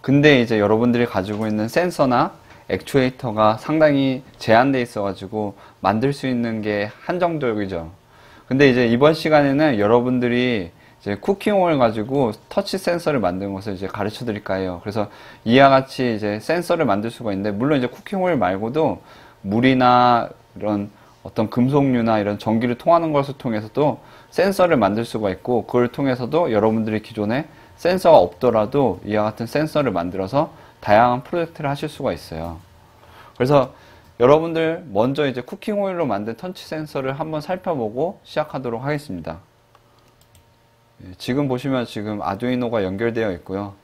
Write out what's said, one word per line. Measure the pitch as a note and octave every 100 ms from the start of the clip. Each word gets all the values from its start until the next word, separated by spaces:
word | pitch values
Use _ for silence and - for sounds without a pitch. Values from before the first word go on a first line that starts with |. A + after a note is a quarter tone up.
근데 | - C#3 D3 C#3
이제 | A#2 A2
여러분들이 | G2+ A2 B2 A#2+ A#2+
가지고 | G2+ F#2+ G#2 A2
있는 | G#2+ A2
센서나 | E3 F3+ E3+ C3+ A#2+ E3+ - - - -
액추에이터가 | F#2+ - C#3 B2+ B2+ B2 G#2+ G#2+ A2+
상당히 | - D3+ D#3 C#3 C3+ C3 - -
제한돼 | - A2+ C3+ C3+
있어가지고 | A#2+ - G2+ F#2+ F#2+ G#2+ G#2 - - _
만들 | F#2+ G#2+ C3
수 | C#3+ C3
있는 | B2 A#2 A2
게 | G#2+ G#2 G#2 -
한정적이죠. | - F3 F3 D#3+ C3+ G#2+ G2 F2+ E2 F2+ _ - - - -
근데 | B2+ C#3
이제 | B2 A#2+
이번 | A#2 D3
시간에는 | D#3+ E3 D3+ C#3+ C#3 D#3 A2+
여러분들이 | G2+ A#2+ B2 B2+ A#2+ A#2+ B2+ A#2 F2 - - _
이제 | - G2+
쿠킹 | - G3 - G3+
오일 | F3+ D3+
가지고 | A#2 A2 G#2+ C#3 B2 - _
터치 | - G3 F#3+
센서를 | - F3 E3 C#3+
만드는 | F#2 F#2 G2+
것을 | F#2+ G#2
이제 | F#2 F#2+
가르쳐 | G#2 G#2 G#2+
드릴까 | A#2+ G#2 - F#2+
해요. | F#2 F2
그래서 | G#2 G#2+ G2+ - - - A2
이와 | B2 C#3
같이 | C3+ C3+ - B2+ G#2+
이제 | G#2 G#2+
센서를 | - E3 E3+ E3+ C#3+
만들 | G2 A2+
수가 | - A#2
있는데, | F#2+ G#2 G2+
물론 | C3 D3+
이제 | B2
쿠킹 | - - G3
오일 | F3+ D3+
말고도 | F#2 F#2+ A2 C#3+ D3+ F2 - - - _
물이나 | G2 G#2+ C3 C3 B2+ B2 B2 A#2+ - - _ G2
이런 | G2+ G#2+ G#2 - - _
어떤 | - - A2
금속류나 | - B2+ C#3+ C#3 B2+ A2+ A2
이런 | G#2 G#2
전기를 | - A2+ A#2+ A#2+
통하는 | - E3+ E3
것을 | D3 C3+ C3+
통해서도 | B2+ G#2+ G#2+ - D3 A2+ - - -
센서를 | - F#3 G3 F3+ D3+
만들 | G2 G#2+ A#2
수가 | A2+ G#2
있고, | F#2 - B2 -
그걸 | B2 A#2+
통해서도 | - C#3 B2 A#2+ D3+ E3+
여러분들이 | A2 A2 A2 A2 G#2+
기존에 | - A2 G#2 B2 - - - -
센서가 | E3+ F#3 F3+ D3
없더라도 | F2+ - B2+ A2 G#2+ C#3+ B2+ F#2 G#2
이와 | G#2+
같은 | G#2+ G#2+ A#2
센서를 | C#3+ D#3 D3+ C3+
만들어서 | F2+ F2 F#2+ F#2+ C3+ D#3+ - - _
다양한 | - G#2 B2 B2
프로젝트를 | - F3 E3 - D3
하실 | C#3+ D#3
수가 | - C3+
있어요. | E2 - D#2+ E2+ E2+ - - - _ - - - -
그래서 | B2+ C#3+ B2+ - - - - _
여러분들 | B2 D3+ E3 D#3+ D#3+ E3 E3+
먼저 | G2 A#2+ C#3 C#3+
이제 | B2
쿠킹 | A#2+ G3 - G#3
오일로 | G3 F3+ D3+
만든 | G2+ G#2+ A#2
터치 | F#3 F#3 -
센서를 | D#3+ D3+ D3 C3 C#3
한번 | D#3 D#3
살펴보고 | D3+ F#3 F#3+ D#3 A2 A#2+ E3 -
시작하도록 | - - D3 C#3+ B2+ A2+
하겠습니다. | C3+ D3+ D3 F2+ D#2+ E2 _ _ _ _ _ _ _ _ _ _ _ _ _ _ _ _
예, | F#2+ F#2
지금 | - B2+ C#3+
보시면 | B2 C#3 C3 A#2
지금 | A2+ G#2 G#2
아두이노가 | D#2 G2 A#2+ B2 A#2+ A2+
연결되어 | F#2+ G2 A#2 A#2 A2
있고요. | F2 - F#2+ G2+ F#2+